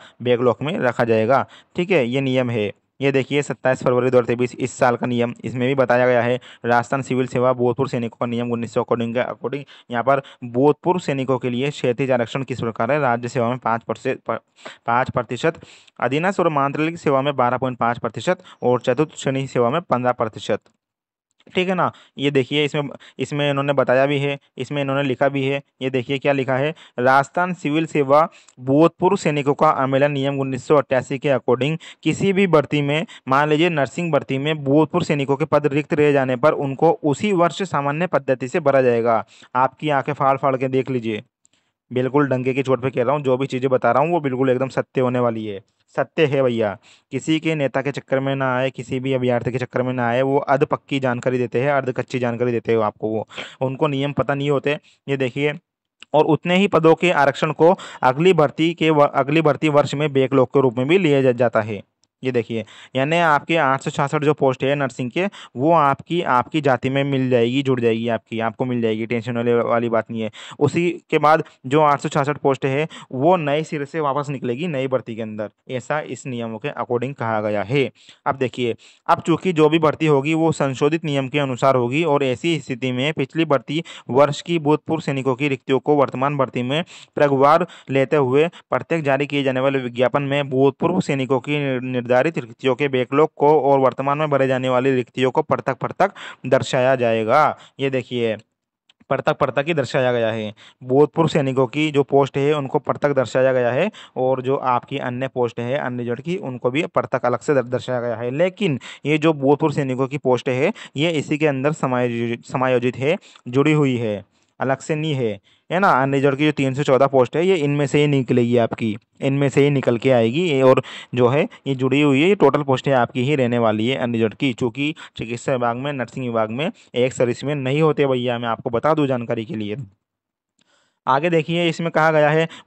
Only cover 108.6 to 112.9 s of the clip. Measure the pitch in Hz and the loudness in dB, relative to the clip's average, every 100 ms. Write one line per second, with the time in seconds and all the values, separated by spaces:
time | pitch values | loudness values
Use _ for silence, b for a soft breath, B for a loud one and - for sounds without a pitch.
108.6 | 196 127 B B 143 156 156 147 135 143 | -4 -4 B B -2 0 2 2 2 2
109.6 | 156 143 135 127 131 143 131 123 - 127 | 2 0 -2 -2 -4 -2 0 0 0 -2
110.6 | 165 - B 135 165 160 - 151 156 135 | -2 -2 B -4 -2 -2 -2 0 0 0
111.6 | 139 156 139 123 123 117 117 120 - 131 | -2 -2 -2 -2 -2 -2 -4 -6 -6 -2
112.6 | 131 123 123 | 0 2 0